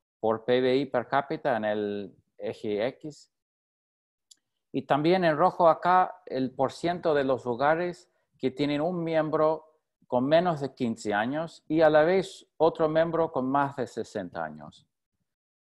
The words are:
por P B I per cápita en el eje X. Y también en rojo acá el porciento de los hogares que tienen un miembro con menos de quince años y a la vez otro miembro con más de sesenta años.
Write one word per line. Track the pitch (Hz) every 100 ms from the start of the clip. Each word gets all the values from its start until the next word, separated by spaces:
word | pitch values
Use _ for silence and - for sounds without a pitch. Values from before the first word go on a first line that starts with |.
| _ _
por | 110 110
P | - 127
B | 127 131
I | 135
per | 127 113
cápita | 135 - 156 151 117
en |
el | 107 107 104 101 98 - _ -
eje | 104 113 113 104 117
X. | 131 156 147 - _ _ _ _ _ _ _ _ _ _ _ _ _ _
Y | 139
también | - 143 151 185
en | 170 151
rojo | 180 - 175
acá | 156 175 185 180 - -
el | 131 131
porciento | 127 131 - 165 175 170
de | 147
los | 135 127 123
hogares | 120 139 160 175 170 _ _ _ _
que | 131
tienen | 131 143 147
un | 160 180
miembro | 165 160 156 156 156 156 - _ _ _ -
con | 123 135
menos | 160 180 156
de | 135
quince | - 123 113 107
años | 101 117 147 165 - -
y | 156
a | 156
la | 151
vez | 156 190 185 - - -
otro | 160 165 156
miembro | 156 165 160 160
con | 143 131
más | 139 139 139
de | 117
sesenta | - 107 107 90 87
años. | 80 76 76 - _ _ _ _ _ _ _ _